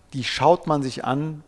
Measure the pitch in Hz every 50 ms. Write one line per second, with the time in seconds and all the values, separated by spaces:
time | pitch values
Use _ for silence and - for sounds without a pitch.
0 | _ - - 135 117 - - - 131 151 175 175 - 160 151 147 135 131 117 -
1 | - 120 131 143 151 160 156 151 151